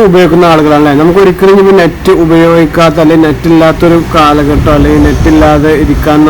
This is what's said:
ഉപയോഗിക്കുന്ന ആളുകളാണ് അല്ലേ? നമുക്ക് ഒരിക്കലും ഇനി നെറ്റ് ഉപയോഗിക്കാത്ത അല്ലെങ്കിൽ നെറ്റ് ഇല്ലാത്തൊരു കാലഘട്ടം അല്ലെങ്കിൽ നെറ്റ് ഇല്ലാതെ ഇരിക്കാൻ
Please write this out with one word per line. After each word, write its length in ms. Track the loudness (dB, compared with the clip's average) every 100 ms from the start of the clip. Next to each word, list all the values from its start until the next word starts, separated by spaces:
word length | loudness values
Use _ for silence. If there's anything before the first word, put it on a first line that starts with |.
| 0
ഉപയോഗിക്കുന്ന 380 | 0 0 0 0
ആളുകളാണ് 280 | 0 0 0
അല്ലേ? 140 | 0 0
നമുക്ക് 180 | 0 0
ഒരിക്കലും 340 | 0 0 0 2
ഇനി 100 | 2 2
നെറ്റ് 300 | 0 -2 -2 0
ഉപയോഗിക്കാത്ത 720 | 0 0 2 2 0 0 -2 0
അല്ലെങ്കിൽ 240 | 0 2 0
നെറ്റ് 200 | -2 -2
ഇല്ലാത്തൊരു 460 | 0 0 0 0 0 -2 -2
കാലഘട്ടം 560 | 0 0 -2 -2 0 0
അല്ലെങ്കിൽ 260 | 0 0 0
നെറ്റ് 200 | 0 0
ഇല്ലാതെ 400 | 0 2 0 0 0
ഇരിക്കാൻ 340 | -2 -2 -2 0